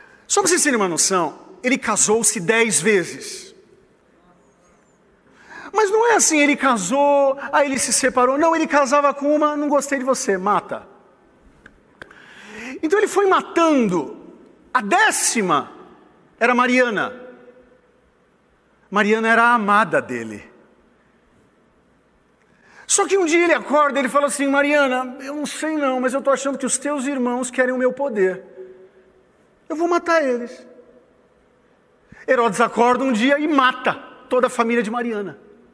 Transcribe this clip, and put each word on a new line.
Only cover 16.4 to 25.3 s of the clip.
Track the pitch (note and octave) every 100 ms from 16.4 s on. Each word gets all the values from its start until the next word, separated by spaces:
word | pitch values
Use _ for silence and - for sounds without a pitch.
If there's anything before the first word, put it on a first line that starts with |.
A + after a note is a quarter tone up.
| A#3
Mariana. | A#3+ B3 B3+ B3 G3 A#2+ - - - - - _ _ _ _ _ _ _ _ _ _ _ _ _
Mariana | G3 G#3 A3 A3+
era | A3+ A#3+
a | A#3+
amada | G3+ G#3 G3 D3
dele. | B2 B2 A2+ G#2 - - _ _ _ _ _ _ _ _ _ _ _ _ _ _ _ _ _ _ _ _ _ - -
Só | - F#4
que | G4
um | E4
dia | E4+
ele | F4
acorda, | C4+ G3 D4 C#4+ C4+
ele | B3
fala | C#4+ C#4+
assim, | - C#4
"Mariana, | C#4 C#4+ D4 C#4 B3+ B3+ C#4
eu | C4+